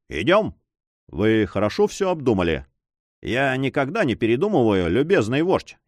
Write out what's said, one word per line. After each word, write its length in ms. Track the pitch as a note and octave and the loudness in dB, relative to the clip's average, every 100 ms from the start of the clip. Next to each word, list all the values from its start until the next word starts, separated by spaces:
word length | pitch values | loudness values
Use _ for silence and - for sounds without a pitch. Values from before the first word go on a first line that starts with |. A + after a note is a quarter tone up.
| - | -10
Идём. 520 | C#2 A2+ G3+ F3+ - _ _ _ _ _ | -4 0 0 0 -8 _ _ _ _ _
Вы 380 | D2+ G#2+ A2 G2+ | -2 0 2 0
хорошо 400 | G2+ G#2 - G#3 | -2 -2 0 -2
всё 240 | - F#3+ | 0 -4
обдумали? 560 | F3 B2 G2 F2 D2 - _ _ _ _ _ | -2 0 2 0 -2 -6 _ _ _ _ _
Я 340 | - A#2 C#3 C3 | -6 -2 -2 -2
никогда 480 | C3+ D3+ C3+ G#3+ | -2 -2 -2 -2
не 120 | D#3+ G2+ | -2 0
передумываю, 720 | A2+ A#2+ G3+ F3+ A2+ F#2+ E2+ | 2 2 2 2 4 2 2
любезный 540 | G2 D#3 F#3+ G#2+ C3+ | 0 2 0 0 0
вождь. 340 | F3 E3 - - | 0 0 -4 -20